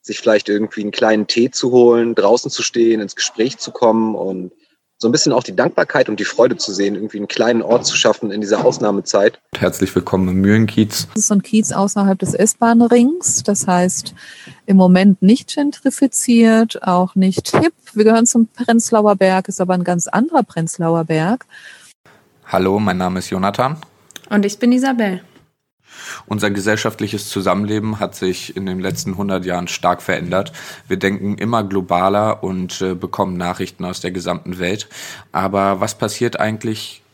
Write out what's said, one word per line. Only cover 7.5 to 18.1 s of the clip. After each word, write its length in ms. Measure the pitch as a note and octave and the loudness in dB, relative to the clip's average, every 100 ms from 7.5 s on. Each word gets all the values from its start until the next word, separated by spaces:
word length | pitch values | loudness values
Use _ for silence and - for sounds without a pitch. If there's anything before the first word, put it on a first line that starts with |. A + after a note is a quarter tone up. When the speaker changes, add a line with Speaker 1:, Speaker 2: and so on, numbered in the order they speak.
| A#2+ | 0
Speaker 1:
Ort 220 | G2+ A#2+ | 2 0
zu 120 | A#2+ - | 0 0
schaffen 340 | A2+ - A2 | 0 0 -4
in 100 | G#2 | -6
dieser 240 | G2+ G#2 | -2 2
Ausnahmezeit. 760 | B2+ - G#2+ G2 - G#2 G2 - _ - | 2 2 -2 -2 0 2 2 0 _ -4
Speaker 2:
Herzlich 380 | F#2 - F#2+ | -2 0 -2
willkommen 340 | F#2 - F#2+ F#2 | -2 0 -2 0
im 120 | F#2 | 2
Mühlenkiez. 680 | G2 G#2+ G#2+ - G#2+ - - | 2 4 2 2 0 -2 -6
Speaker 3:
Das 140 | - | 0
ist 60 | - | 2
so 60 | |
ein 80 | G3+ | 2
Kiez 300 | - A3 G#3+ | 2 -2 0
außerhalb 460 | - G3+ G#3 G3 F#3+ | -2 -2 0 0 0
des 160 | F#3 | -2
S-Bahn-Rings, 1080 | - G#3 - A#3 A#3 A#3 A#3+ B3 F4+ - - | 0 0 2 4 4 6 6 4 0 -4 -2
das 240 | - G3+ - | -2 -2 0
heißt 480 | F3+ F#3 - - - - - - - - | 2 0 -2 -10 -18 -20 -20 -20 -18 4
im 100 | G3 | 6
Moment 440 | F#3 F3+ G3+ F#3 | 8 8 6 6
nicht 340 | F#3+ B3 - | 4 4 0
gentrifiziert, 1300 | - D4 - C4+ - C4 - - A#3 A3+ A3 A3+ - | -2 -2 -2 -4 0 -2 0 2 4 6 4 2 -2
auch 320 | - F3+ F#3 | 0 0 2
nicht 420 | G3 F#3+ F3+ - - | 2 0 0 0 2
hip. 160 | E4 _ - | 2 _ -8
Wir 120 | G#3 | 2
gehören 220 | G#3+ | 4